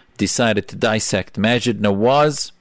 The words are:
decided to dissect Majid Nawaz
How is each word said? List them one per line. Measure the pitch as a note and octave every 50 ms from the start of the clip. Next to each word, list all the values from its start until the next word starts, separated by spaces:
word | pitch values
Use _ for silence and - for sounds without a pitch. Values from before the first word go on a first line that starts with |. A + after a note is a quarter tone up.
| _ _ _ -
decided | G2+ F#2+ - - B2 A#2 G#2+ G2+ - -
to | -
dissect | G2 A#2 A2+ A2 A2 - - - G2 F2+ - - -
Majid | G2 A2+ A#2+ B2 - B2 A2+ G#2
Nawaz | G#2 G#2 G2+ G2 G#2+ A#2+ C3+ C#3+ D3 D3+ D3 - - - - _